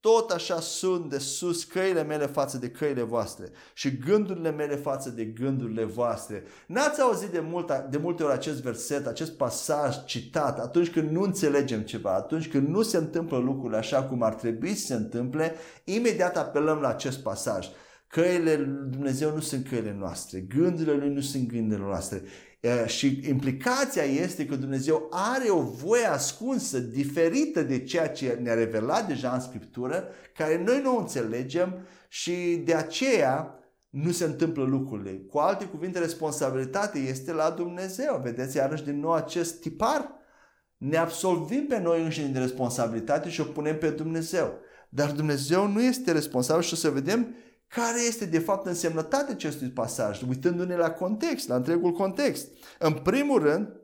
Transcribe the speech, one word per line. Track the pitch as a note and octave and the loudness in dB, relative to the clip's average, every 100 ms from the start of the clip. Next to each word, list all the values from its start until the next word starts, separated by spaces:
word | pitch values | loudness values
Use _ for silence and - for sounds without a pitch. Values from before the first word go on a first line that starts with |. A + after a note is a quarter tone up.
tot | A3 A3+ A3+ | 8 6 6
așa | F3 E3 E3+ | -2 0 -2
sunt | E3 - F#3 F3+ D#3 | -2 -2 0 0 -2
de | C3+ | -4
sus | C3+ - F3 E3+ | -4 -4 -2 -2
căile | - F#3 F#3+ E3+ | -2 0 2 2
mele | D3+ D3+ C#3+ | 0 0 0
față | C#3+ C3+ C3+ | 0 -2 -2
de | A#2+ | -8
căile | - D3+ C3 | -2 -2 0
voastre | A2+ A#2 G2 - F2+ - - | 0 0 -2 -8 -16 -16 -20
și | - C#3+ B2+ | -4 -4 -2
gândurile | C3 G#3+ G3 F3 D#3+ | 2 4 4 -2 -2
mele | D3+ D3 C#3+ | -2 -2 -2
față | C#3+ C3+ C3+ | -2 -4 -4
de | A2+ | -6
gândurile | A2+ A2 C3 C3+ A#2 A2 | -8 -2 -2 0 -2 -2
voastre.” | A2 A2+ A#2+ G#2 - G2+ - - - | -4 0 0 0 -6 -10 -12 -20 -4
N-ați | G3+ D4 D4 | 0 0 4
auzit | B3+ F#3 G3 | 2 2 -2
de | F3 | -4
mult, | D#3 F3 E3 C3+ C3+ | -2 -4 -2 -2 0
de | C#3+ | -2
multe | E3 E3+ | -2 0
ori | D3+ | 2
acest | B2+ D#3 C3+ | 0 -2 -4
verset, | B2+ A2 - C#3+ C3+ | -4 -6 -4 -2 -2
acest | A2+ D#3+ | -4 -6
pasaj | - B2 - - D3 C#3+ C3 - | -2 -2 -2 -2 0 0 -2 -6
citat | A#2+ - D#3+ C#3 - | -8 -4 0 0 -2
atunci | A#2+ E3+ E3+ | 0 2 2
când | E3+ D#3 | 2 2
nu | E3 | 2
înțelegem | G3 F#3 D#3 C#3 C3 A2 | 2 2 4 4 2 -2
ceva, | G#2 A2+ F#2 | -4 -4 0
atunci | F#2+ - D#3+ D#3 | 0 0 -4 0
când | C#3 C#3+ | 2 2
nu | F#3 | 2
se | A3 - | 4 2
întâmplă | D#3 E3 E3 C3 | 2 -2 0 0
lucrurile | B2+ C3+ B2 A2 | 0 0 -2 -2
așa | A2 C3+ | 2 0
cum | C3+ B2+ | 0 0
ar | A2 | 0
trebui | G#2+ A#2 A2+ F3 G#3 | 0 -4 -2 -2 -4
să | - | -2
se | |
întâmple, | B2 G#2 A#2 B2+ D3+ D#3+ D#3+ - - | -2 -2 -2 -2 0 -2 -2 -14 -14
imediat | - G3+ A#3+ E3+ F3+ F3+ | -4 2 2 2 2 2
apelăm | D3 C#3+ D3+ D#3 | 0 2 2 2
la | C3+ | 0
acest | A2 C3+ B2+ | -2 -4 -4
pasaj. | G#2 G2+ - G2+ F2+ - - - _ | -6 -4 -2 -4 -6 -14 -20 -20 _
Căile | E3 F3 F3+ D#3+ D3+ | 2 4 4 4 2
lui | C3+ C#3 C#3 | 0 -4 -6
Dumnezeu | C3 C#3 C3 D3+ | -2 -2 0 0
nu | D3+ | 0
sunt | D3+ C3+ C3 | -4 -4 -2
căile | B2 G#2+ G2+ | -4 -4 -6
noastre, | F#2+ E2+ - F#2 | -6 -8 -10 -10
gândurile | F#2+ B2+ F3+ E3+ D#3 C#3+ | -2 2 2 2 0 2
lui | C#3+ | 0
nu | C#3 | -2
sunt | C3+ C#3 A#2+ | -4 -2 -2
gândurile | A#2+ A2 G#2 G2 | 0 0 0 0
noastre. | F#2+ F#2 G2 F#2+ - - _ | -4 -4 -8 -10 -18 -20 _
E, | A#2+ A#2+ A2 | 0 0 0
și | - C#3 C#3 D#3+ | 0 0 0 0
implicația | C3 C3+ C3 A#3+ B3+ C4+ F#3 | 0 0 0 0 2 0 0
este | C#3+ C#3 F3+ F3+ C#3 | 0 0 0 -4 -4
că | C#3 | -4
Dumnezeu | C3+ C3+ C#3 D#3 D#3 | -2 -2 2 0 0
are | F3 G#3 C4 A#3+ | -2 0 0 2
o | F3+ | 2
voie | B2 A#2 D#3 A#3+ A3 | 2 -4 2 4 4
ascunsă, | C#3+ - - A#3+ C4 - F#3+ | 2 -2 -4 -2 -2 0 -2
diferită | A#2+ B2+ C#3 E3 E3 C4 D4+ F3+ | -2 -2 -2 2 4 4 2 0
de | C3+ C3 | 0 0
ceea | C3 E3+ D#3 | 0 0 0
ce | - C3 A#2+ | -2 -2 -2
ne-a | A#2+ | 2
revelat | A2+ A2+ A2+ A#2 G3 G3+ | 2 2 0 2 0 0
deja | B2+ B2 | -2 -2
în | B2+ | -2
Scriptură, | B2+ A2 - - B2+ E3+ - - - | -4 -12 -12 -6 -2 -2 -6 -16 -20
care | - D#3 E3+ F#3+ | -4 0 2 4
noi | C4+ | 2
nu | C4+ B3 | 4 0
o | |
înțelegem | E3 C3+ A2+ A#2 C3 E3 F#3 F#3 - - _ | 0 -2 -2 -2 -2 0 0 -2 -14 -20 _
și | - - F3 F3 E3+ C#3 | -8 -4 -2 0 0 2
de | |
aceea | D#3+ D#3 - C4+ A3 C3+ C3+ D#3+ - _ _ _ | 2 0 0 2 4 4 2 -4 -14 _ _ _
nu | C#3 D#3+ | -2 -2
se | F3 | 0
întâmplă | E3 C3+ E3 D3+ | -2 2 0 2
lucrurile. | C3 C3+ - G#2+ G2 | 2 0 0 -6 -8
Cu | F#2+ - D3 | -10 -4 2
alte | E3 G3 F#3+ | 2 2 -4
cuvinte, | D3 F3+ F3+ | -6 -4 -2
responsabilitatea | E3 - D#3 C3+ C#3 C3 C3 F#3+ G3+ D#3 | -2 -2 -4 -2 -2 -2 -2 -2 -2 -2
este | C3 C3 D#3 | -4 -4 -4
la | D#3+ D#3 | 0 0
Dumnezeu. | E3 F3 F3 F#3+ F#3 D4 F#3+ | 0 -6 -6 -8 -2 -2 0
Vedeți | B2 A#2 C3 C#3 | -2 -4 -2 0
iarăși | C3+ D3+ | 0 0
din | D3 C#3+ | -4 -2
nou | D#3 | 2
acest | E3 D#3+ F3 E3+ - | 0 0 -2 -2 -4
tipar? | D#3+ - A3+ D4 - - _ _ _ _ _ _ | -10 0 2 2 -2 -12 _ _ _ _ _ _
Ne | C3+ D#3+ | 0 2
absolvim | E3 - F#3+ E3+ D3+ B3+ D4 | 2 0 0 0 0 -2 0
pe | A#3 | 0
noi | E3+ E3+ | 2 2
înșine | E3 D#3 C#3+ | 0 -2 -2
de | C3 | 0
responsabilitate | B2+ B2+ B2 - A2+ A2+ A2 D3 E3+ | 0 0 -2 0 0 -2 0 0 0
și | E3 | -4
o | |
punem | D3+ - D3+ D#3 | -4 -2 -2 0
pe | D#3+ | 0
Dumnezeu. | D3+ D#3+ E3 D#3+ F3+ B2 - - - _ | 0 -2 -2 0 0 0 -4 -16 -20 _
Dar | C3+ D3 | -2 0
Dumnezeu | C#3+ D3+ C#3+ C3+ F3 G#3 | 2 0 0 2 4 4
nu | G#3 | 4
este | B3 B3+ G#3+ | 2 2 2
responsabil | D#3+ D3 B2+ B2+ D#3+ | 2 2 0 4 4
și | E3+ | 2
o | D#3+ | 2
să | D#3+ | 2
vedem | C#3 C#3+ A3+ A#3 - - _ _ | 2 2 2 0 -4 -18 _ _
care | - A#3 A#3 A#3+ | -2 0 2 0
este | A#3 G3 | 0 0
de | D#3+ | 2
fapt | E3 G3 F#3+ | 2 0 0
însemnătatea | E3+ E3+ D#3+ D#3+ C4+ C#4+ | -2 0 -2 0 0 0
acestui | A3+ D#3 - B2+ | -2 -4 -4 -6
pasaj, | B2+ A2+ - G#2+ G2+ B2+ | -2 -4 0 -2 -2 -2
uitându-ne | C3 F3 F3 F3+ F3+ | 0 0 0 0 2
la | E3 | 2
context, | E3 F#3 G#3+ E4+ C#4+ - | 2 -2 0 0 -2 0
la | B2+ | 0
întregul | B2+ E3+ F3 | 2 4 2
context. | E3+ G3 F#3+ C#4 - - - - - | 2 0 2 0 0 -10 -18 -20 0
În | D#3+ | 2
primul | D3 C#3+ B3 C#4+ B3+ | 4 2 2 4 6
rând | D3 E3 G#3 - | 6 4 0 -8